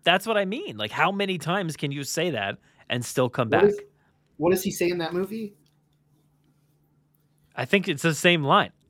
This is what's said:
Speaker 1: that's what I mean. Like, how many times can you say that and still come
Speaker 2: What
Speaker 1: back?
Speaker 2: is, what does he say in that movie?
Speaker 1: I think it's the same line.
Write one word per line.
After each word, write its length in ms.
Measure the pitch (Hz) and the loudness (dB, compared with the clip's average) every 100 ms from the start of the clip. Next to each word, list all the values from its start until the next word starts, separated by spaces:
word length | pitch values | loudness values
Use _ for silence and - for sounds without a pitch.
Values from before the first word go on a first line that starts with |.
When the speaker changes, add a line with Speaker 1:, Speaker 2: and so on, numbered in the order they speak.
Speaker 1:
that's 220 | 165 185 226 | 0 0 2
what 120 | 208 | 0
I 80 | 190 | 0
mean. 320 | 254 403 107 | -6 -8 -8
Like, 140 | 107 | -6
how 200 | - 165 | 0 0
many 260 | 196 196 185 | 2 -2 -2
times 380 | 156 190 170 - | -2 -2 -2 -4
can 160 | 143 | -6
you 120 | 143 | -6
say 260 | 135 - 175 | -6 -2 -2
that 260 | 120 98 90 _ _ - | -2 -4 -6 _ _ -6
and 140 | 123 | -4
still 260 | 117 - 127 | -2 0 0
come 200 | - 113 | 0 2
Speaker 2:
What 120 | 110 | 6
Speaker 1:
back? 80 | 208 | 4
Speaker 2:
is, 80 | 202 - _ _ _ _ - | 4 -8 _ _ _ _ -2
what 140 | 165 | 2
does 120 | 185 | 2
he 80 | 190 | -2
say 180 | - 175 | -2 -2
in 80 | 180 | 0
that 140 | 160 | -4
movie? 400 | 175 190 220 208 - _ _ _ _ _ _ _ _ _ _ _ _ _ _ _ _ _ _ _ - | -4 -6 -8 -12 -14 _ _ _ _ _ _ _ _ _ _ _ _ _ _ _ _ _ _ _ -8
Speaker 1:
I 100 | 127 | 0
think 220 | 202 185 | 0 0
it's 140 | 143 | 0
the 100 | 170 | 0
same 300 | 151 175 170 | 2 2 4
line. 280 | 139 190 117 - _ | 4 4 2 -8 _